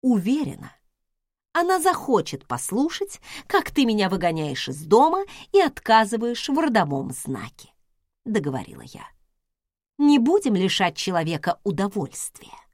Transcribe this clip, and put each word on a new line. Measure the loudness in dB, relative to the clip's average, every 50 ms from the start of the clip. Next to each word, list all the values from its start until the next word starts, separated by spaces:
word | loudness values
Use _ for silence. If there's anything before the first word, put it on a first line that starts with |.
| 2
«Уверена, | 2 0 2 2 0 -2 -2 -2 -6 -8 -12 -16 -20 _ _ _ _ _ _ _ _ _ _ _ _ _ _ _ _ _
она | -2 0 2 0 2
захочет | 2 0 0 0 -2 0 0 0 0 0 -8 -12 -10
послушать, | _ -8 -8 -6 -4 -2 -2 -2 -2 -2 -6 -8 -8 -10 -18 _ -18 -18 -18 -14
как | -2 0 0 0 0
ты | 0 0 2
меня | 2 2 2 0 0
выгоняешь | 0 0 0 -2 -2 -2 -4 -4 -6 -6 -8 -8
из | -10 -10 0
дома | 4 6 6 6 6 2 0 -4 -8 -12 -20 -20 _ 4
и | 4
отказываешь | 4 4 0 -6 _ 4 4 4 4 4 0 -4 -2 -2 -4 -4 -4 -2
в | 0 0
родовом | 0 2 2 2 2 2 0 -4 -4 -6
знаке», | -8 -10 -8 -8 -8 -8 -8 -12 _ -20 -20 _ _ _ _ _ _ _ _ _ _ _ _
договорила | -2 -2 -2 -2 -2 -6 -6 -8 -10 -16 -20 -20
я. | -20 -20 -20 -20 -20 _ _ _ _ _ _ _ _ _ _ _ _ _ _ _ _ _ _
«Не | 4 6 6 6
будем | 6 4 4 2 2 2 0
лишать | 2 2 0 0 0 -2 -2 -2
человека | -4 -6 -2 -2 -2 -2 -2 -4 -4 -2 -4 -4 -4 _
удовольствия». | -6 -2 -2 -2 -2 -2 -4 -6 -6 -8 -12 -14 -14 _ -18 -20 -20 -20 -20 _ _